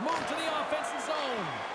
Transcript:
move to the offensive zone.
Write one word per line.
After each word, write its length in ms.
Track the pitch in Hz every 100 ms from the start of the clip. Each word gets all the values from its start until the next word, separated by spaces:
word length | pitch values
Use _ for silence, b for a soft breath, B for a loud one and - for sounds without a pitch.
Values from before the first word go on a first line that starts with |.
move 160 | 269 339
to 180 | - 285
the 140 | 320 302
offensive 440 | 285 302 - - -
zone. 400 | 311 269 233 160 - -